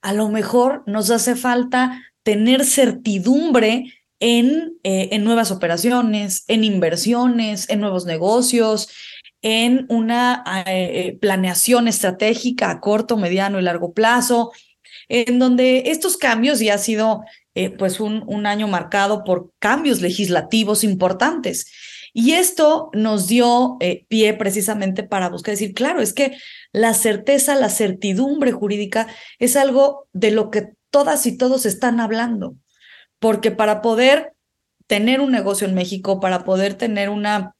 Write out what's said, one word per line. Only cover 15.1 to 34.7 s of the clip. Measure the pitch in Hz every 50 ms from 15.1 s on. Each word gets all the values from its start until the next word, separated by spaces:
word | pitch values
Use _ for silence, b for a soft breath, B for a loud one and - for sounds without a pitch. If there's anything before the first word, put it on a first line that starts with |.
| - 240 233 233 247 247
donde | 254 254 247 247 254 254 254 262 254
estos | 294 320 320 - 381 370 -
cambios, | - 262 233 220 233 277 294 226
y | 220 214
ha | 202 208
sido, | 202 - 220 214 214 220 214 214 220 B B B B B _
eh, | - 185 190
pues | 190 - 196 185 185 -
un, | 214 214 214 220 - -
un | 202 208 208
año | 208 208 208 214 208
marcado | 190 175 165 165 - 202 196 202 214 208 208
por | - 180 175 175 - _ _
cambios | - 202 240 294 330 285 240 190
legislativos | 180 175 180 196 208 175 175 160 151 - - 220 220 196 214 208 -
importantes. | 214 190 185 180 190 190 185 233 294 339 320 254 190 170 - - B B B B B B B B B B
Y | 226 226 262 320
esto | 349 370 359 - - 311 302 311 330 - -
nos | - 208 214 220 214 202 185 180
dio, | 226 240 240 240 240 240 247 247 247 -
eh, | - 180 - - _ _
pie | 220 220 214 208 214
precisamente | 214 220 196 190 214 196 214 214 208 196 190 185 190 202
para | - - 196 185 175
buscar | 175 175 - - 208
decir, | 202 214 202 190
claro, | - 233 285 359 320
es | 233 202
que | - - 285 269 262 B B B B B B B _
la | 196 220 226 226
certeza, | - - 226 208 208 214 262 277 277 277 294 285
la | 277 254 208
certidumbre | - - 226 196 185 185 - 202 190 196 262 277 294 311 285 247
jurídica | 240 - 202 202 208 202 208 196 - 220 226 226 B B B B B B
es | 233 247 254
algo | 277 269 277 247 262 277 285 285 - - _
de | _ 185 202 214
lo | 208 220 208 214
que | - 214 202 - _ _ _ _
todas | - 285 285 311 302 285 -
y | 247 247 247
todos | 254 254 262 262 254
están | 220 196 - - 247 233 233
hablando, | 226 208 220 220 233 240 233 208 175 156 147 - _ b b b b b b b b b _ _
porque | - 226 214 208 - 226
para | - - 220 208 214 214
poder | - 233 226 220 247 262 277 311 320 - _ _ _ _ _ _ _ _